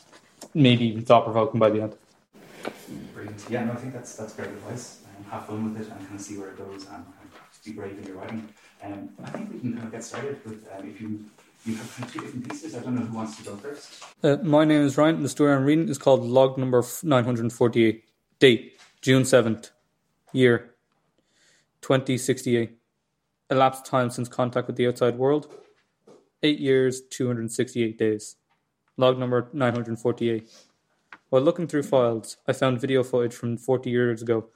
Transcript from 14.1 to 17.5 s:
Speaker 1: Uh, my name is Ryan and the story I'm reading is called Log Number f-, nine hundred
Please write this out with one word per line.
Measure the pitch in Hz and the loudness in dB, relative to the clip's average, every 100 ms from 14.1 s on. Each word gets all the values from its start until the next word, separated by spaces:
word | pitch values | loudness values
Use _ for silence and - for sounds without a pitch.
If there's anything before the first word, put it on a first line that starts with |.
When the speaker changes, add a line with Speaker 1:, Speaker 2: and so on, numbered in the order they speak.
| - | 0
Speaker 1:
Uh, | 151 143 | 2 2
my | 180 147 | 4 4
name | 156 151 | 6 4
is | 143 123 | 4 4
Ryan | 151 165 | 4 2
and | 139 | -2
the | |
story | - 147 | 2 4
I'm | 139 135 | 4 4
reading | 160 160 | 2 0
is | 143 | 2
called | - 127 | 4 4
Log | 113 127 131 131 | 6 4 4 2
Number | 131 123 | 2 2
f-, | 117 - | 2 -4
nine | 165 131 | 2 2
hundred | 120 120 117 | 2 0 -2